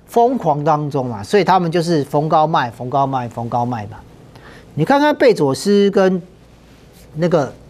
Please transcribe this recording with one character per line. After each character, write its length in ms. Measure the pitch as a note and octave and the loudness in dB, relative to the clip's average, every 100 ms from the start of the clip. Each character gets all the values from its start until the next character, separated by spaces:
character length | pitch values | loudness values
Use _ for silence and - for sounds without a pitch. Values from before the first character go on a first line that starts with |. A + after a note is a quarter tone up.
| - | -4
疯 280 | A#3 A#3+ B3+ | 2 2 2
狂 260 | E3+ D3 | -2 0
当 260 | D3 D3+ D3 | 0 0 -2
中 160 | C#3 B2+ | -4 -4
嘛， 160 | G#2+ | -8
所 180 | G2 G#3 | -2 0
以 40 | |
他 160 | F3+ F#3 | 2 2
们 120 | E3+ | 0
就 120 | F3 | -2
是 200 | E3 D#3+ C#3 | 0 0 0
逢 220 | D3+ D#3 | -2 0
高 200 | D#3+ D#3 | 0 2
卖， 240 | D#3+ B2 | 0 -2
逢 180 | - B2+ | -6 -6
高 160 | C#3 C#3 | -2 -2
卖， 240 | C3 A#2+ | -2 -6
逢 180 | A#2+ A#2 | -8 -6
高 160 | A#2+ | -4
卖 220 | B2 A#2+ G#2 | -4 -6 -10
嘛。 100 | - - - - - - - - | -16 -20 -20 -20 -20 -20 -20 -12
你 100 | - | -4
看 160 | D#3+ C#4+ | 0 2
看 160 | D4+ D4 | 2 2
贝 180 | C#4 | 2
佐 200 | F3+ C#3 | 4 2
斯 380 | C3+ G3 G3+ G3+ | 0 0 2 2
跟 280 | G3 F#3+ F#3 - - - - - - - - - D3+ | 2 2 0 -6 -18 -20 -20 -20 -20 -20 -20 -16 -4
那 140 | E3+ | 0
个 240 | E3 C3 - - | 0 0 -6 -18